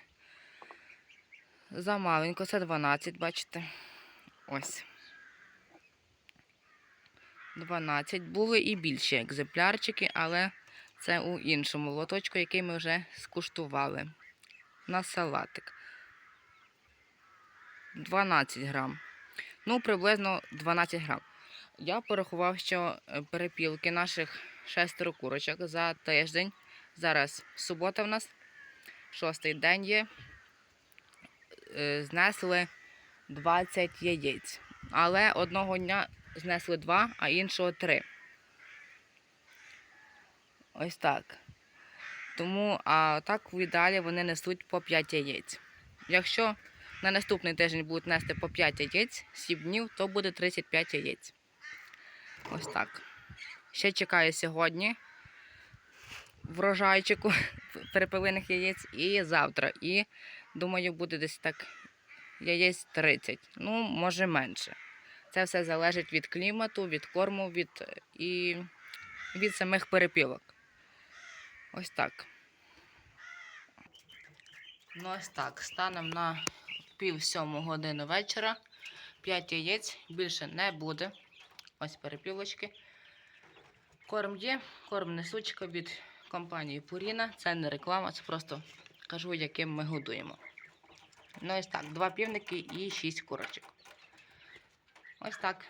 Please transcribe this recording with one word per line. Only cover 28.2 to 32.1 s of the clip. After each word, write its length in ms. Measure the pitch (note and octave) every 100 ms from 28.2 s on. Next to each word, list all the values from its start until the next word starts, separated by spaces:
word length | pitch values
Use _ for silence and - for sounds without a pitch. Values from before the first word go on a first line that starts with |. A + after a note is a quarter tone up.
| - - - - - - - - -
шостий 440 | - E3 D#3 D#3
день 300 | D#3 D#3 F#3
є. 220 | G3 G#3+ G#3+ - - - - _ _ _ _ - _ - - _ _ - -
Е, 300 | - D3 D3
знесли 640 | C#3+